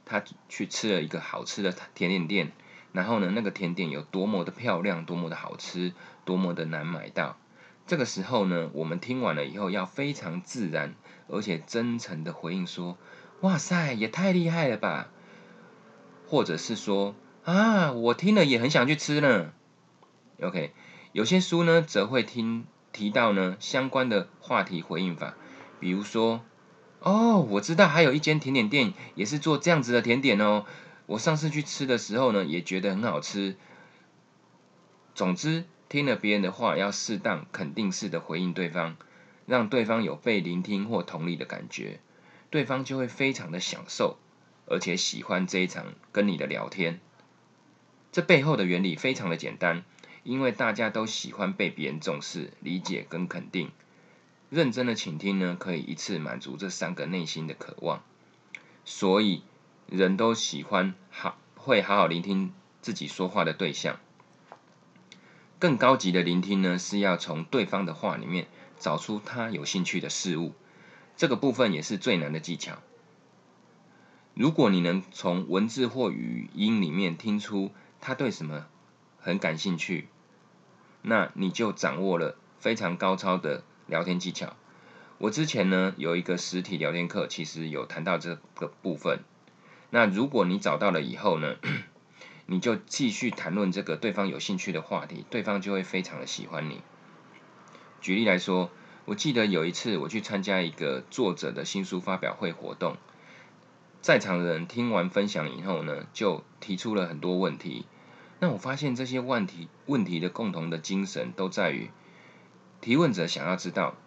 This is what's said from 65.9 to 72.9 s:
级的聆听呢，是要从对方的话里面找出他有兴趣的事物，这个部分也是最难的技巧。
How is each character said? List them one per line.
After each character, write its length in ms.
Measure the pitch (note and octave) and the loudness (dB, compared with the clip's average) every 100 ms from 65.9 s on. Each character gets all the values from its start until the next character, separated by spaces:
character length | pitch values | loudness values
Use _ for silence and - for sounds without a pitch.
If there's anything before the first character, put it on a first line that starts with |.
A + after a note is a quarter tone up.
| C3 | 6
级 140 | F#2+ | 4
的 100 | F2+ | 2
聆 200 | F2 F2+ | 4 2
听 200 | F#2 G2 | 2 2
呢， 160 | F#2 F2+ | 2 0
是 220 | - G2+ | -2 0
要 180 | G2 F2 | 2 0
从 260 | - D#2 | -2 -6
对 220 | E2 C3 F#2 | -2 -2 0
方 200 | G2 F2+ | -2 -4
的 80 | |
话 220 | D#2+ G#2 C2 | -4 -4 -4
里 100 | A#1+ | -4
面 220 | F2+ - - - - | -4 -6 -14 -20 -8
找 200 | D#2+ D2+ | -4 -4
出 220 | - G#2+ - | -4 -8 -6
他 240 | A#2+ A2+ | -6 -4
有 160 | E2+ C#2+ | -4 -4
兴 180 | F#2+ | -2
趣 160 | F2 F#2 | -2 -2
的 100 | D#2 | -4
事 280 | - F#2+ D#2+ | -4 -2 -2
物， 160 | E2 - - - - - - - | -4 -8 -20 -20 -20 -20 -20 0
这 100 | D#3+ | 2
个 80 | A2+ | 4
部 160 | C#3 | 2
分 220 | B2 A#2 | 4 2
也 80 | D#2 | 2
是 160 | - G2+ | -2 -4
最 180 | C3 F2+ | 0 0
难 160 | D2 | 0
的 80 | D#2+ | -4
技 160 | D#2+ D#2 | -6 -8
巧。 220 | E2 - - | -8 -12 -18